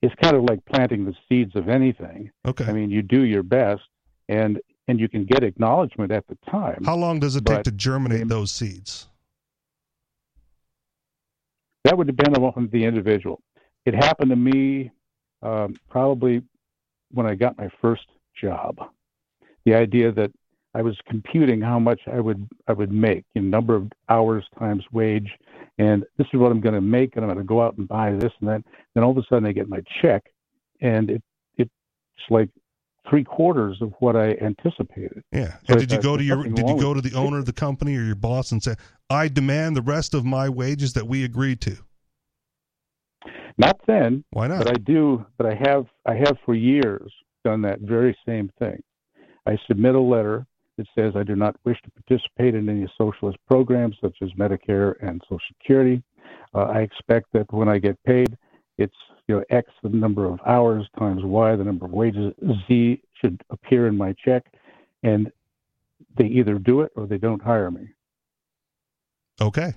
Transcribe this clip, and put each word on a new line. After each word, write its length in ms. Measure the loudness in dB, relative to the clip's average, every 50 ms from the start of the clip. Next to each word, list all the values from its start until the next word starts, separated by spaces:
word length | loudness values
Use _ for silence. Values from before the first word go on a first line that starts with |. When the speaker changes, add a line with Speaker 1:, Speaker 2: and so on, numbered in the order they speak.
| 0
Speaker 1:
It's 120 | 0 0 2 2
kind 140 | 4 4
of 80 | 4 4
like 200 | 2 0 -2 _
planting 380 | -2 0 0 0 2 0 -2 -4
the 100 | -4 -6 -10 _ _
seeds 280 | 0 0 0 0 -2
of 120 | -6 -2 0
anything. 640 | 0 2 2 2 0 _ -10 -16 -14 -16 -16 -18 _ _ _
Speaker 2:
Okay. 180 | -8 -6 -4 -4
Speaker 1:
I 80 | -4 -2
mean, 180 | -2 -2 -2
you 120 | -2 -2 -2
do 200 | 2 2 4 4
your 200 | 4 2 0 0
best, 400 | 0 0 2 2 0 -2 -4 -6 _ _ _ _ _ _ _ _ _
and, 320 | -2 0 0 0 -2 -4 -6 _ _ _ _ -2
and 100 | -2 0
you 80 | 0 -2
can 160 | -2 -4 0
get 180 | 2 2 2 2
acknowledgement 720 | 0 -2 0 0 2 2 2 0 -2 -2 -6 -4 -2 -2
at 140 | -4 -4 _
the 80 | -18 -20 _ -6
time. 320 | -6 -4 -4 -4 -6 -4 -4
Speaker 2:
How 120 | -4 -2
long 220 | -2 -2 -2 -2 -2
does 140 | -2 -2 -2
it 80 | -2 0
take 140 | 0 0 0
Speaker 1:
But 60 | -2
Speaker 2:
to 80 | -4 -6
germinate 440 | -4 -4 -2 -2 -2 -2 -2 -2
Speaker 1:
I 40 | -2
mean, 80 | -2 -2
Speaker 2:
those 240 | -4 -4 -4 -6 -6
seeds? 560 | -8 -8 -8 -10 -12 -16 -18 -18 -18 -18 _ _ _ _ _ _ _ _ _ _ _ _ _ _ _ _ _ _ _ _ _ _ _ _ _ _ _ _ _ _ _ _ _ _ _ _ _ _ _ _ _ _ _ _ _ _ _ _ _ _ _ _ _ _ _ _
Speaker 1:
That 120 | 2 4
would 100 | 4 2
depend 300 | -2 2 2 2 4 4
on 320 | 4 2 0 -2 -2 -6 -2 0
the 120 | 0 0
individual. 560 | 2 0 -2 0 0 0 0 0 -6 -10 -12 _ _ _ _ _ _ _ _ _
It 100 | -2 2
happened 360 | 2 2 2 2 2 2 2
to 60 | 2
me, 540 | 2 2 2 2 2 2 0 -2 -4 -6 -10 _ _ _ _ _ _ _ _ _ _ -10
um, 340 | -6 -4 -4 -4 -6 -8 -12 _ _
probably 540 | -2 0 2 2 2 2 2 0 0 0 -2 _ _ _ _ _ _ _ _ _ _ _ _ _ -6
when 140 | -4 -2
I 80 | -2 0
got 200 | 0 0 0 0
my 120 | -4 -12 -12 -12 _
first 260 | 0 0 0 0 -4 _ _ _ _ _ _ -8
job. 360 | -6 -6 -6 -4 -6 -8 -8 -10 -12 -18 _ _ _ _ _ _ _ _ _ _ _ _ _ _ _
The 100 | 4 4
idea 360 | 4 4 4 2 2 2 2 2
that 200 | 0 -2 -2 -4 _ _ _ _ _ _ _ _
I 80 | -4 -4
was 140 | -4 -4 -6 -10 -8
computing 520 | -8 -8 -8 -2 2 2 4 4 4 2
how 180 | 0 0 0 2
much 220 | 2 2 0 0 -4 -8 -4
I 80 | -2
would, 260 | -2 -2 -2 -4 -6 -14 -16 _ _
I 60 | -4 -2
would 200 | -2 0 -2 0
make, 320 | 2 2 2 2 0 -2 _ _
you 80 | -2 -2
know, 60 | 0
number 280 | 0 0 2 2 0
of 140 | 0 0 -4 -12 _ _ 0
hours 360 | 2 4 4 2 2 -2 -4 -10 _ -8
times 260 | -6 -4 -4 -4 -6 -6 -4
wage, 380 | -2 0 2 0 0 -2 -6 -14 _ _ _ -20 -20 -20 -20 _ 0
and 260 | 2 4 4 2 0 -4 _ _
this 80 | -4 0 2
is 60 | 4
what 100 | 4 4
I'm 100 | 4 4
gonna 200 | 2 0 0 2
make, 340 | 2 2 2 2 2 0 -2
and 80 | -4 -4
I'm 60 | -4
gonna 140 | -4 -4 -2
go 180 | 0 2 2 2
out 140 | 2 0
and 100 | -4 -8
buy 260 | -6 -4 -2 -2 -2 0
this 200 | 0 -2 -2 -4 _
and 80 | -4 -4
that. 140 | -4 -4 -6 _ _ -20 _ _ _
Then 100 | 2 2
all 80 | 4 2
of 60 | 2
a 40 | 0 2
sudden 180 | 0 2 2
I 60 | 0 -2
get 160 | -2 -4 -4
my 120 | -6 -10 -10 -10 -10 0 2
check, 220 | 2 2 2 -2 _ _ _ _ _ _ _ _ _ _ _
and 280 | -2 0 2 2 0 0
it, 120 | -2 -6 -6 _ _ _ _ _ _
it's 140 | -4 -4 -4 _ _ _ _ _ _ _ _ _ _ -6 0
like 220 | 2 2 2 2 _ _ _ _ _ _ _ _ _ _ _ 0
three 140 | 0 0 0
quarters 560 | -2 -2 0 0 2 2 0 -2 -2 -4 -6
of 140 | -8 -10 -6 0
what 160 | 0 2 2
I 160 | 2 2 2 0 -2 -2
anticipated. 800 | -6 -6 -4 -4 -6 -4 -4 -8 -8 -8 -12 -12 -12 -12 -16 -20 _
Speaker 2:
Yeah. 220 | -6 -4 -4 -4 -8
Speaker 1:
So 60 | -14 _ 2
Speaker 2:
And 80 | 4
Speaker 1:
I 20 | 4
Speaker 2:
did 120 | 4 2 -2
you 40 | 0
Speaker 1:
thought, 40 | 0
Speaker 2:
go 140 | 0 -2
to 0 | 0
Speaker 1:
There's 80 | 0
Speaker 2:
your, 100 | 0 -2 -2
Speaker 1:
something 160 | -2 -2 -2
Speaker 2:
did 80 | 0 0
you 80 | 0 0
Speaker 1:
wrong 60 | 0
Speaker 2:
go 140 | 0 0 0
Speaker 1:
with 100 | -2 -4
Speaker 2:
to 60 | -4
the 60 | -4
owner 220 | -2 -2 -2 -2 -2
of 80 | -4
the 60 | -6 -6
company 440 | -4 -4 -4 -4 -4 -4 -4 -2
or 60 | -2 -2
your 140 | -2 -4
boss 340 | -4 -2 -2 -2 -2 -2 -2 -4
and 100 | -4 -2
say, 120 | -4 -6 -6 -10 -20 _ _ _ _
"I 200 | -2 0 0 0
demand 480 | 0 -2 0 0 0 0 0 0 -2
the 60 | -2 -2
rest 300 | -2 -2 -2 -4 -2 -4
of 120 | -2 -2
my 240 | -2 -2 -2 -2 -2
wages 440 | -2 -4 -4 -4 -2 -2 -4 -2 -2
that 120 | -4 -4
we 180 | -2 -4 -2 -4
agreed 360 | -4 -2 -2 -2 -2 -2 -4 -4
to"? 140 | -8 -8 -8 -16 -20 _ _ _ _ _ _ _ _ _ _ _ _ _ _ _ _ _ _ _ _ _ _ _ _ _ _ -20 -20 -20 -20 -20 -20 0 2
Speaker 1:
Not 220 | 4 4 4 0 0
then. 380 | 0 2 2 4 2 0 -2 -4 _
Speaker 2:
Why 180 | -6 -4 -4 -2
not? 100 | -2 -2 0
Speaker 1:
But 60 | 0 0
I 20 | -2
do, 440 | 0 0 2 2 4 2 2 0 -4 -10 _ _
but 80 | -2
I 80 | -2 -2
have, 320 | 0 2 2 2 2 0 -4 _ _ _
I 100 | -4 0
have 220 | 2 2 2 2 0 -2
for 100 | -2 -2
years 560 | 2 2 2 4 4 2 0 -2 -6 -10 -16 -20 _ _ _ _ _ _
done 180 | -2 -2 0 -2
that 180 | -2 -4 -6
very 360 | -4 -2 0 2 2 2 0 _ _
same 240 | -6 -6 -6 -6 -8 _ _
thing. 240 | -6 -6 -6 -10 -16 _ _ _ _ _ _ _ -20 _ _ _ _
I 100 | -4 -4 -4 -2 -2
submit 260 | 0 2 4 4 4
a 60 | 4
letter 440 | 4 4 2 2 0 -2 -4 -6 -8 _ _ _ _ _ _
that 100 | -12 -12 -8 _
says, 180 | -2 0 0 0
"I 60 | -2 -2
do 140 | -2 -2
not 180 | 0 0 0 -2 -2 _
wish 160 | -4 -4 -4 _
to 80 | -20 _
participate 600 | _ -2 _ 0 0 0 -6 _ _ 0 2 2
in 120 | 0 -2 -2
any 200 | -2 -4 -4 -6 -4 _
socialist 400 | -2 -2 -2 -4 -6 -6 -6 -6 _
programs 500 | _ 2 2 4 2 2 0 0 -2 -4 -4
such 160 | -6 -6 -4 _
as 100 | -10 -10 -4
Medicare 640 | -2 -2 -2 -2 -4 _ -2 0 2 2 0 -2 -4
and 220 | -8 -8 -8 -8 -10
Social 140 | _ -10 -10 -10 -14 -16
Security. 460 | _ _ 2 4 4 6 4 2 0 -4 _ _ _ _ -20 -20 -20 -20 _ _
Uh, 100 | -2 -2
I 160 | 0 0 -2
expect 480 | -2 -2 -6 -16 0 _ 2 2 2 _ _
that 160 | -2 -2 0 -2
when 160 | 0 2 2
I 100 | 2 2
get 240 | 0 0 -2 _ _
paid, 340 | 2 2 4 2 0 -2 -6 _ _ _ _ _ _ _
it's, 180 | -4 -4 -4 _ _ -20 _ _ _ _
you 100 | _ -2
know, 80 | -2 0 0
X 220 | 0 0 0 _ _ _ _
the 60 | -2
number 380 | -2 0 0 0 0 0 -2
of 120 | -4 -4 -4 0
hours 420 | 2 2 4 4 2 2 0 -4 -8 _ -4
times 260 | -4 -2 -2 -4 -4
Y 320 | -2 0 2 2 2 2
the 80 | 0 0
number 220 | -4 -4 -6 -8
of 60 | -6 -2
wages. 420 | 0 0 0 0 -2 -4 -4 -6 _ -2 -2 -2 -2 0 2
Z 320 | 2 4 4 2 0 -2 _ _ _ -4 -4
should 180 | -4 -4 -4 -12 _
appear 380 | -16 -16 _ 0 2 2 2
in 100 | 2 0
my 160 | 0 -2 -4 -4 _ 0
check," 220 | 0 0 0 0 _ _ _ _ _ -20 _ _ _ _ _ 0
and 300 | 0 2 2 0 -2 -6 _ _ _ _ _ _ _ _ _ _ _ _ _ -20 _ _ 0
they 80 | 2
either 320 | 2 4 2 2 2 0 -2
do 240 | 2 2 2 2 2
it 100 | -2 _
or 120 | -10 -8
they 100 | -6 -6
don't 240 | -2 -2 -2 -2 -2 -2
hire 280 | 0 0 0 0 -2
me. 180 | -4 -8 -12 -18 _ _ _ _ _ _ _ _ _ _ _ _ _ _ _ _ _ _ _ _ _ _ _ _ _ _ _ _ _ _
Speaker 2:
Okay. 320 | -2 0 0 -2 -4 -4 -6